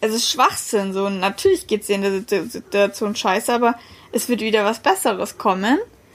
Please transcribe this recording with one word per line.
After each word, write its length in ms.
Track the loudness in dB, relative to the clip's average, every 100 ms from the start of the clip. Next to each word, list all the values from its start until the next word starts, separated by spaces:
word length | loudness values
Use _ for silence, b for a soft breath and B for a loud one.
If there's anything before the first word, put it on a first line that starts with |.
es 140 | -2
ist 160 | 0 -2
Schwachsinn, 640 | 0 0 -2 -2 -2 -2
so, 140 | -2 -2
und 140 | -2
natürlich 460 | -4 0 2 2 0
geht's 200 | -4 0
dir 80 | 0
in 60 |
der 100 | 0
Situ-, 360 | -2 -2 -2 -2
Situation 680 | -10 -4 2 2 0 -4 -2
scheiße, 360 | 0 0 0
aber 260 | 2 2 0 B B B
es 160 | -4 -2
wird 120 | -2
wieder 240 | 0 2
was 160 | 2 2
Besseres 580 | 2 2 0 0 -4 -2
kommen. 400 | 0 2 2 2 0 _ b